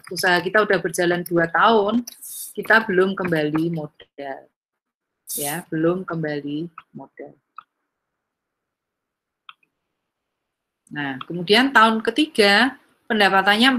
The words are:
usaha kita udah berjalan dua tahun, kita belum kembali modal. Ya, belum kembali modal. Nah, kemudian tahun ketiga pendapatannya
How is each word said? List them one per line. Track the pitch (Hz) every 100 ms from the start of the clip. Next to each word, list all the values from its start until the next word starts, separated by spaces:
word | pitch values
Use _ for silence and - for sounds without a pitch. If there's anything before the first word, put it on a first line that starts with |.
| -
usaha | 175 190 175
kita | 175 214
udah | 208 185
berjalan | 180 170 175 175
dua | 175 175 165
tahun, | 165 202 226 202 233 240 - - - -
kita | - 190 220
belum | 220 185 190 196
kembali | 185 160 151 156 165
modal. | 170 151 _ - - 139 135 131 _ _ _ _ _ _ _ -
Ya, | - 143 160 -
belum | 160 160 185
kembali | 185 165 156 147 143 147 165 - -
modal. | - 135 - 143 _ _ - - _ _ _ _ _ _ _ _ _ _ _ _ _ _ _ _ _ - - _ _ _ _ _ _ _ _ _ _ _ _ _
Nah, | 147 143 131
kemudian | - 170 170 214 269
tahun | 254 226 220
ketiga | 226 262 311 - 202 202 262 - _ _ -
pendapatannya | 220 196 190 190 214 254